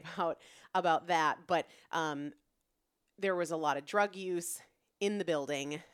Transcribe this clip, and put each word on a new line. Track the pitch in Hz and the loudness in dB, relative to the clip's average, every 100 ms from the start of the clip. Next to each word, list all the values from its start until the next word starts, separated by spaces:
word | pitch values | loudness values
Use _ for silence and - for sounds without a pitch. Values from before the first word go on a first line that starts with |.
| - | -4
<laughs> | - | -2
about, | 170 147 - - - 185 | -2 -2 -10 -20 -4 0
about | 175 160 170 | 2 2 2
that. | 170 151 - - | 2 2 0 0
But, | 170 - - _ | 0 0 -12 _
um, | 165 160 143 143 - _ _ _ _ _ _ _ - | -2 -2 -2 -6 -10 _ _ _ _ _ _ _ -4
there | 196 180 | -2 0
was | 160 | 0
a | 165 | 0
lot | 156 139 | 0 0
of | 147 | 0
drug | 202 202 190 | 2 2 -2
use | 185 175 - - - _ _ _ | -4 -4 -4 -10 -14 _ _ _
in | 202 208 | -2 0
the | 175 | 0
building. | 151 139 143 139 147 - | 0 0 -4 -4 -8 -10